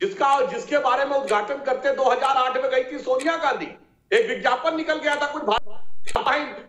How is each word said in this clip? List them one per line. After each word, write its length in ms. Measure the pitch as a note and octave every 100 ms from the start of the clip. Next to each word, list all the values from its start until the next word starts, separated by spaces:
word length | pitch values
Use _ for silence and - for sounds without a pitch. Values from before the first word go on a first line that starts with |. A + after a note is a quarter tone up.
जिसका, 400 | G3 - C#4 C#4 B3+
जिसके 320 | A#3 - C#4+
बारे 240 | B3+ C4
में 120 | C#4 C4+
उद्घाटन 480 | C4+ G#3 C#4 C#4
करते 300 | - B3+ C4+
दो 160 | C4 B3+
हज़ार 260 | B3 C4+ C4+
आठ 240 | B3+ C4
में 80 | C4
गई 140 | B3+
थी 140 | B3+ C#4+
सोनिया 360 | B3+ C4 D#4 D#4+
गांधी। 300 | C#4+ G#3 D#3 - _ _ -
एक 180 | G#3+ A3+
विज्ञापन 480 | G3+ B3 B3+ E4 D#4+
निकल 220 | D#4 D4+
गया 180 | D4 D4
था, 100 | D4
कुछ 140 | D4
भाषाएं 1000 | G#3 A3+ - - - - - - B3+ D4 C#4+ -